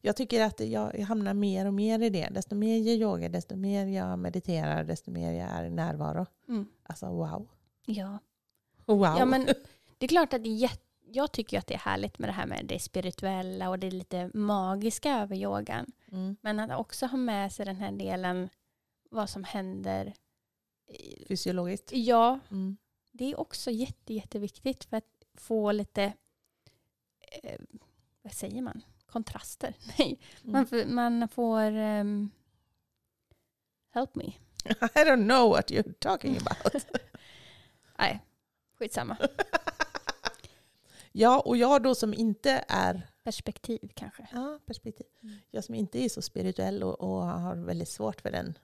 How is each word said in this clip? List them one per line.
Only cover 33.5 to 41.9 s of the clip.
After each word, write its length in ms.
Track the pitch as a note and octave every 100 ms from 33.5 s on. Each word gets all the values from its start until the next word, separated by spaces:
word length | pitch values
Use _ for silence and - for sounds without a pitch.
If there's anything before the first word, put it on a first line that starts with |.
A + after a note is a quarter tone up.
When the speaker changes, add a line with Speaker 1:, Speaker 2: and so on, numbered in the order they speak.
| _ _ _ _
Speaker 2:
help 240 | - -
me. 100 | -
Speaker 1:
<laughs> 400 | - - - _ - -
I 240 | A#3 -
don't 200 | D4+ C4 G#3
know 200 | C4 A#3
what 200 | E3+ -
you're 220 | - -
talking 440 | - - F#4+ C#4 C4
about. 480 | - - - C#4 - - - - -
Speaker 2:
<laughs> 640 | - - - - _ _ -
Nej, 220 | F#3+ G#3 - _ _ _ _ _
skitsamma. 380 | A3+ - C#3 A3+
Speaker 1:
<laughs> 40 | C4+ - - - - - - - - - - - - - _ _ _ - -
Ja, 280 | G3 A3+ B3+
och 160 | - A#3+
jag 260 | A#3+ C#4
då 120 | B3